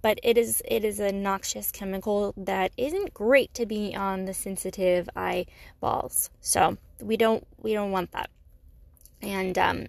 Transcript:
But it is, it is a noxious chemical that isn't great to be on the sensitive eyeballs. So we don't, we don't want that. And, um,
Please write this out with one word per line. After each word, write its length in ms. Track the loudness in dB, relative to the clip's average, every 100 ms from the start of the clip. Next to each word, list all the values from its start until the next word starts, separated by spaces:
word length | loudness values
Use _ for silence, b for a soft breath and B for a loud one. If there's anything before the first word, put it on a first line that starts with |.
But 180 | 2 2
it 120 | 4 4
is, 280 | 4 -2 0
it 160 | 0
is 160 | 0 0
a 120 | -2
noxious 580 | 0 -2 -2 -4 -6 -8
chemical 640 | -8 -6 -4 0 0 0 -4
that 340 | -2 0 0 0
isn't 380 | -2 -2 -4
great 400 | -2 6 6 4
to 140 | -4 -4
be 280 | -2 -4 -4
on 300 | -4 -2 -4
the 80 |
sensitive 720 | -6 -8 -6 -8 0 4 4 0 -4
eyeballs. 1160 | -2 -2 -4 -10 -20 -4 -2 0 0 -2 -4 -8
So 360 | -2 4 4 2 -12 -14
we 180 | -2 2
don't, 280 | 4 2 -4 -10
we 120 | -4
don't 180 | -2 0
want 220 | -2 -2
that. 180 | -6 -8 _ -20 -20 -20 -20 -20 -20 -20 _
And, 340 | -6 -4 -2 2
um, 260 | 2 0